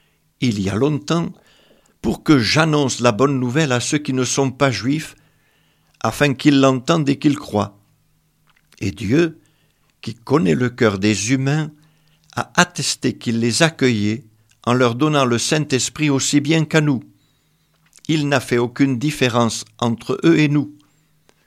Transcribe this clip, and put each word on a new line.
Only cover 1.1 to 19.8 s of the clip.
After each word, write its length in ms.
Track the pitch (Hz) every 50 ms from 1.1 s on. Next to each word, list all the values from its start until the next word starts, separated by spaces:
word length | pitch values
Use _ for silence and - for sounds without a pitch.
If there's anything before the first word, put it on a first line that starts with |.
| 160 170 - - - _ _ _ _ _ _ _ _ _ _ _ _ _
pour 200 | - 226 190 -
que 160 | - - 151 127
j'annonce 640 | 110 - - 151 160 160 151 147 135 123 - -
la 120 | 120 120
bonne 280 | 107 107 135 143 139 127
nouvelle 320 | 127 120 120 160 160 135
à 80 | 123 120
ceux 180 | - - 156 147
qui 140 | 147 139
ne 120 | 131 131 127
sont 260 | - - 143 139 131
pas 200 | - - 143 135
juifs, 460 | 113 95 104 135 147 160 - - - _ _ _ _ _ _ _ _ _ _ _ _ _ _ _ _ -
afin 340 | - 113 - - 147 143 123
qu'ils 260 | - - 151 143 135
l'entendent 480 | 135 135 131 123 - - 170 165 143 139
et 100 | 139 135
qu'ils 200 | - 147 139 -
croient. 400 | - - 104 104 104 104 - _ _ _ _ _ _ _ _ _ _ _ _ _ _ _ _ _ _ _ _ -
Et 100 | 107 98
Dieu, 500 | - - - 98 127 165 175 160 160 - _ _ _ _ _ _ _ _ _ _ _ _
qui 120 | - 113 107
connaît 400 | - _ - 131 165 185 170 151
le 140 | 123 127 120
cœur 300 | 123 - 120 107 98 95
des 340 | 101 107 107 92 104 113
humains, 380 | 139 131 135 139 147 156 151 151 - _ _ _ _ _ _ _ _ _ _ _ - 123
a 140 | - - -
attesté 600 | 170 175 - - - 139 - - - - 123 -
qu'il 260 | - - 127 113 113
les 240 | 113 120 110 - 165
accueillait 600 | 156 160 - 135 127 117 104 101 104 110 131 - _ _ _ _ _ _ _ -
en 80 | 117
leur 220 | 123 127 127 117 117
donnant 300 | 123 156 156 151 139 131
le 140 | 120 120 110
Saint-Esprit 720 | - - 160 156 143 - 131 120 - - - - 156 147
aussi 320 | 135 131 - - 147 143
bien 240 | 131 143 160 160 151
qu'à 160 | - - 156
nous. 220 | 151 147 135 113 - - _ _ _ _ _ _ _ _ _ _ _ _ _ _ _ _ _ - -
Il 220 | - 160 156 143 143
n'a 100 | 143 123
fait 200 | - - 123 120
aucune 380 | 120 123 123 - 139 135 131
différence 680 | 113 143 151 147 - 131 123 110 120 117 110 - - - - _
entre 420 | -